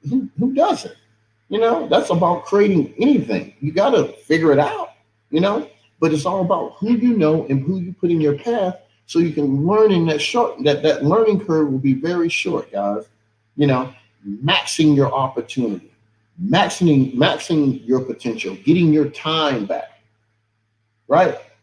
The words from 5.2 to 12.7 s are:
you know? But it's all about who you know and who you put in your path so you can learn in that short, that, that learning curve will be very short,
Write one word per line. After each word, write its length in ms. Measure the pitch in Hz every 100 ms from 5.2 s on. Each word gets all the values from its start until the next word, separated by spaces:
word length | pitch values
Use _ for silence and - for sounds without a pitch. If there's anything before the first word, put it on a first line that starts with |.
| _
you 120 | 156
know? 280 | 190 208 - _ _ _
But 140 | 160
it's 120 | 151 180
all 140 | 190
about 360 | 180 180 - -
who 160 | 214
you 240 | 240 247 220
know 280 | 151 156 -
and 140 | 139
who 180 | 135 190
you 120 | 175
put 180 | 180 180
in 120 | 165
your 160 | 151 143
path 420 | 233 226 185 180 _ _ _
so 120 | 165
you 140 | 170
can 340 | 151 143 139 160
learn 240 | 214 220
in 140 | 180 165
that 160 | 151
short, 420 | - 240 233 -
that, 200 | 147 147
that 200 | 156 135
learning 420 | 139 202 220 202 -
curve 240 | 156 151
will 100 | 131
be 160 | 135 131
very 340 | 160 175 170
short, 420 | - - 104 -